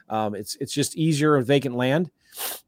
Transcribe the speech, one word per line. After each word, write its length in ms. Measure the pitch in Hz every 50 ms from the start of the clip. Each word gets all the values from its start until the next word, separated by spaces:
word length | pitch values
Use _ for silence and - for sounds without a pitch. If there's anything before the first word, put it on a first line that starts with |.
| _ -
Um, 260 | 110 110 107 104 104
it's, 220 | 101 104 - - -
it's 140 | 131 - -
just 240 | 147 139 - -
easier 400 | 170 156 165 151 139 151 151 147
with 100 | 139 120
vacant 280 | 117 143 143 135 135 123
land. 360 | 123 127 131 139 165 185 151 _ _ _ _ - - - - - - _